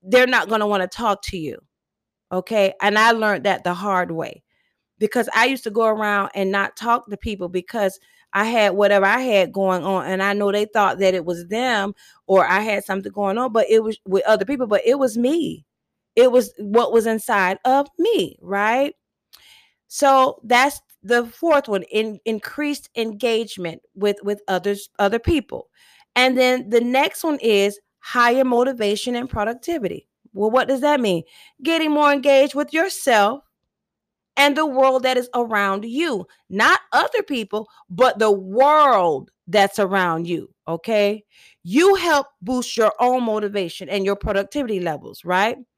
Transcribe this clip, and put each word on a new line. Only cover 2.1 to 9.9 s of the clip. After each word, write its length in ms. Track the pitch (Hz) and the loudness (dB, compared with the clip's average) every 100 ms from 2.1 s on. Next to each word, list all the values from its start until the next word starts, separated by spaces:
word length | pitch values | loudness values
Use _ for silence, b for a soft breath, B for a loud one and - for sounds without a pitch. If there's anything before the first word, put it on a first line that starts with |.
| _ _ | _ _
Okay. 420 | 185 185 220 190 - | -8 -2 0 0 0
And 180 | 202 208 | 0 4
I 140 | 226 | 4
learned 320 | 226 214 185 | 2 0 0
that 180 | 196 185 | -2 -2
the 100 | 175 | -4
hard 380 | 175 202 185 175 | -6 -2 -2 -2
way, 320 | 165 - - _ _ _ _ _ _ | -6 -8 -12 _ _ _ _ _ _
because 280 | 214 254 - | -2 -2 -2
I 120 | 220 | 0
used 180 | 247 269 | 0 -2
to 80 | 226 | -4
go 140 | 208 | 0
around 440 | 226 214 208 202 196 | 0 0 -2 -2 -2
and 160 | 196 190 | -4 -2
not 260 | 196 196 - | -2 -4 -6
talk 320 | 226 240 240 | -2 -2 -2
to 80 | 202 | -10
people 320 | 226 196 180 | -10 -8 -6
because 500 | 180 180 233 196 - b b b | -8 -6 -2 -2 -4 b b b
I 100 | 196 | -2
had 300 | 220 233 208 | 0 2 2
whatever 320 | 190 202 202 | 4 4 4
I 140 | 196 233 | 4 2
had 340 | 254 202 170 | 2 2 2
going 300 | 196 190 185 | 0 0 0
on. 240 | 165 | -2